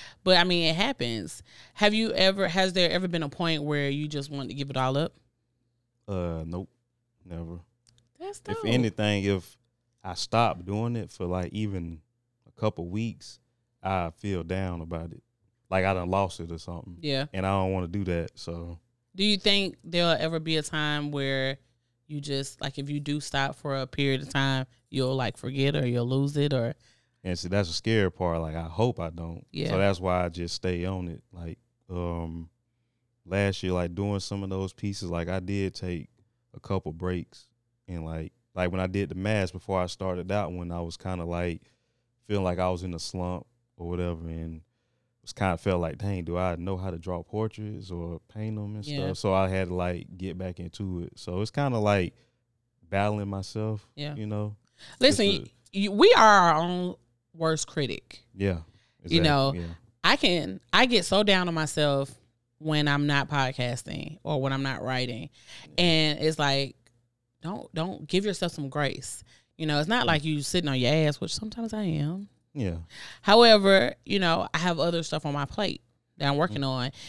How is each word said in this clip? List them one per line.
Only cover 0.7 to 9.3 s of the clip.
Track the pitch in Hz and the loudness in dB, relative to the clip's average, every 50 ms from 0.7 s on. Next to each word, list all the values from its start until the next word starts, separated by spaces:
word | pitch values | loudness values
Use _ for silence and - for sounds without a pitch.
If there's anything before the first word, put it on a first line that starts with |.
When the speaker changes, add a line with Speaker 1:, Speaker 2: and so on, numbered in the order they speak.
| 160 | 2
Speaker 1:
happens. | 170 208 269 269 - 120 117 117 110 85 - - - - - - - - - - | 0 0 -2 -2 -4 -4 -4 -4 -4 -6 -8 -10 -14 -18 -20 -20 -20 -20 -16 -2
Have | - 208 208 214 | 2 4 4 4
you | 220 226 226 | 4 2 2
ever, | - - 185 190 196 196 190 175 | 2 4 4 4 4 2 0 0
has | 165 190 190 190 175 | 2 2 2 2 4
there | 185 180 - | 4 4 4
ever | - 180 190 | 2 0 0
been | 180 175 165 156 | 0 -2 -2 -2
a | 143 | -4
point | - - 175 165 160 147 147 | -2 -2 0 0 0 0 0
where | 147 147 147 143 139 | 0 0 0 0 0
you | 143 147 151 151 | 0 -2 -4 -4
just | 151 143 139 147 | -4 -6 -6 -6
wanted | 147 139 131 92 | -8 -8 -8 -6
to | 117 | -6
give | 139 139 139 | -6 -6 -4
it | 135 | -2
all | 131 131 131 135 | 0 0 2 2
up? | 143 165 - - _ _ _ _ _ _ _ _ _ _ _ _ _ _ _ _ _ _ | 0 0 -2 -4 _ _ _ _ _ _ _ _ _ _ _ _ _ _ _ _ _ _
Speaker 2:
Uh, | - 98 92 87 85 82 80 78 | -4 -4 -2 -2 -2 -4 -4 -6
nope, | 80 85 92 98 - _ _ _ _ _ _ _ _ _ _ - | -6 -6 -8 -8 -10 _ _ _ _ _ _ _ _ _ _ -16
never. | 90 85 85 85 82 87 85 87 _ _ _ _ _ _ _ _ _ _ - | -12 -10 -10 -10 -10 -12 -14 -16 _ _ _ _ _ _ _ _ _ _ -14
Speaker 1:
That's | 339 403 415 - | -14 -14 -14 -10
Speaker 2:
If | - - 440 | -8 -8 -6
Speaker 1:
dope. | 453 440 | -4 0
Speaker 2:
anything, | 110 117 127 120 107 - - 104 104 104 101 98 | 2 2 2 2 2 0 0 0 2 2 2 2
if | 98 | 0